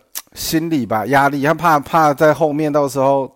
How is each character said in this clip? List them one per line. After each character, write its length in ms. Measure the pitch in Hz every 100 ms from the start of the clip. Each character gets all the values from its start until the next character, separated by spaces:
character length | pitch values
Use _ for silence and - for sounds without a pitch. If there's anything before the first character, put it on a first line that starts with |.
| _ - -
心 360 | - - 165 165
理 180 | 156 107
吧， 180 | 110 107
压 220 | 139 143
力， 140 | 143
他 100 | 139
怕， 260 | 160 170 147
怕 340 | - 165 156
在 200 | 139 156
后 180 | 143 156
面 200 | 143 151
到 160 | 147 143
时 100 | 135
候 340 | 135 139 127